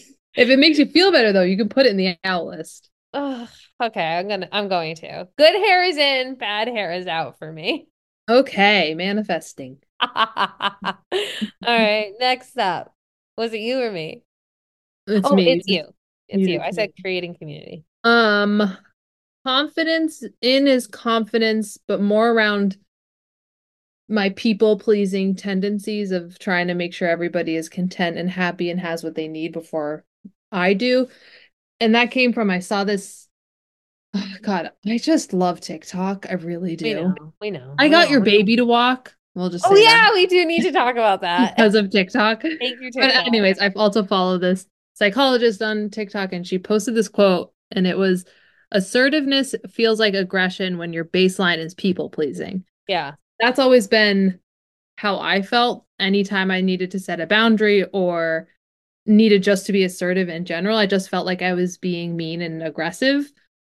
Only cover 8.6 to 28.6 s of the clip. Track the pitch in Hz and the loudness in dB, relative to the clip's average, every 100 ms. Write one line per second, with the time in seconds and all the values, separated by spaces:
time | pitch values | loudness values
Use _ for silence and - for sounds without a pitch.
8.6 | 202 208 156 160 185 208 202 160 - - | 4 4 0 -2 -4 -4 -4 -6 -8 -18
9.6 | 131 131 _ - 247 - 220 - 190 - | -18 -20 _ -8 -4 -2 -4 -2 -6 -6
10.6 | 196 202 196 190 - 381 403 - 208 - | -8 -6 -10 -10 -6 -6 -6 -8 -10 -6
11.6 | 233 233 214 214 208 214 254 254 - 247 | 0 2 2 0 -4 -4 -2 -2 -6 -4
12.6 | 196 160 - _ _ _ _ - 226 220 | -4 -4 -8 _ _ _ _ -8 -6 -6
13.6 | 226 262 233 180 156 240 _ _ _ _ | -4 -4 -4 -6 -10 -14 _ _ _ _
14.6 | _ _ _ _ - 208 190 190 170 175 | _ _ _ _ -2 0 4 4 4 2
15.6 | 190 175 - _ _ _ - 196 185 156 | 0 -4 -4 _ _ _ -6 0 0 0
16.6 | 170 190 202 - 185 180 175 175 156 147 | -4 -4 -6 -6 -6 -6 -6 -12 -16 -16
17.6 | - 175 - _ 233 233 220 202 202 208 | -16 -20 -20 _ 2 4 4 2 2 0
18.6 | 202 - _ _ _ _ _ _ 262 262 | 0 -4 _ _ _ _ _ _ -4 -2
19.6 | 302 - 320 320 311 - 220 _ 240 269 | -2 -4 -2 0 -2 -6 -16 _ 0 2
20.6 | 277 254 - - 233 226 214 226 220 220 | 4 2 -2 -8 -2 -2 0 0 0 -2
21.6 | 208 - - 190 202 214 233 226 214 202 | -4 -10 -6 -2 0 2 2 2 2 0
22.6 | 202 - _ _ _ _ _ _ _ _ | -2 -4 _ _ _ _ _ _ _ _
23.6 | _ _ _ _ - 214 196 196 233 202 | _ _ _ _ -4 -2 -2 0 -2 2
24.6 | 214 202 - 208 196 196 190 185 202 190 | 2 2 2 0 0 -2 -2 -2 -4 -2
25.6 | 202 208 208 208 202 180 170 - 202 175 | -2 -4 -6 -6 -4 -6 -8 -10 -4 -2
26.6 | 175 175 175 - 175 170 170 175 165 160 | 0 -2 -6 -4 -2 -2 -2 -4 -4 -4
27.6 | 160 - 180 - 175 170 175 185 175 180 | -6 -6 -6 -4 -4 -4 -6 -2 -4 -2